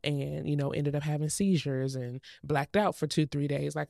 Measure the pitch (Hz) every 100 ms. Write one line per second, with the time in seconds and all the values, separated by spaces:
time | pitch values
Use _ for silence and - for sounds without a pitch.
0 | - 143 143 147 156 147 139 - 143 147
1 | 151 151 151 - 196 170 143 131 135 131
2 | 123 127 - - 143 147 143 208 196 -
3 | 147 - 147 143 143 143 147 147